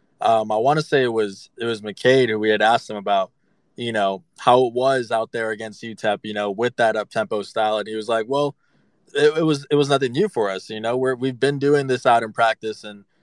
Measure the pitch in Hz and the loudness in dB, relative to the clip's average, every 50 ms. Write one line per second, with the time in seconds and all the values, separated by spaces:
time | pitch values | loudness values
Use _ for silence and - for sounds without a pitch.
0 | _ _ _ - - 113 113 110 107 107 107 110 117 139 151 156 151 - 151 135 | _ _ _ -2 0 2 2 2 2 0 -2 0 2 2 2 0 0 0 2 2
1 | 127 120 117 113 107 101 95 - - - _ - 117 117 113 104 104 107 98 - | 2 2 0 0 -2 -2 -4 -12 -20 -18 _ -8 -6 -4 -4 -6 -8 -12 -6 0
2 | - 127 131 135 127 113 107 107 107 107 107 104 107 110 120 - - - 107 104 | 4 4 6 6 4 2 0 0 2 2 2 4 4 4 4 2 0 -4 -10 -6
3 | 98 104 101 98 95 - _ _ _ _ _ _ _ _ _ - 120 120 110 107 | -2 0 0 0 0 -4 _ _ _ _ _ _ _ _ _ -10 -8 -4 -2 0
4 | 101 98 98 92 - _ _ - - 123 123 127 131 120 117 123 127 135 135 131 | 0 0 -2 -4 -10 _ _ -2 2 4 4 4 4 2 0 0 0 2 0 0
5 | 120 107 117 113 113 110 - 117 113 110 107 104 113 110 101 - 117 113 107 - | -2 -2 -2 -4 -4 -4 -4 -4 -4 -4 -4 -6 -8 -12 -12 -12 -14 -14 -10 -6
6 | - 107 101 98 - 107 104 104 104 104 98 104 120 120 - - 117 110 110 107 | -4 -4 -4 -4 -6 -8 -6 -4 -4 -4 -2 -2 -2 -2 0 0 0 0 0 -2
7 | 101 - - 113 107 90 110 104 98 - - 113 110 107 110 107 101 107 110 110 | -4 -6 -4 -6 -4 -2 -4 -6 -6 -6 -4 -2 -2 0 -2 -2 -4 -6 -8 -8
8 | 107 113 113 113 110 117 139 143 147 143 - _ _ _ _ _ _ _ _ _ | -4 -2 -2 -2 -2 -2 -2 -2 -2 -2 -4 _ _ _ _ _ _ _ _ _
9 | _ _ - 147 147 151 156 160 165 160 147 139 139 - 151 147 143 139 147 135 | _ _ 0 2 2 4 4 2 0 0 0 -2 -2 0 0 0 2 2 0 0
10 | 135 120 120 147 208 208 - 120 104 98 95 95 - - 110 107 107 117 127 127 | 0 0 0 0 -2 0 0 -2 -2 -2 -4 -6 -8 -10 -10 -6 -4 -4 -2 -2
11 | 127 131 127 120 131 135 127 113 131 139 143 135 139 143 147 143 139 131 127 120 | -2 -2 -2 -2 -4 -6 -4 -2 -2 -2 0 0 2 2 2 2 2 0 -2 0
12 | - 127 120 117 113 110 - 117 117 113 110 - 110 110 104 - - 107 104 101 | 2 2 2 2 2 -2 0 0 2 2 0 -2 -6 -10 -10 -10 -12 -16 -16 -16
13 | 98 _ _ _ | -20 _ _ _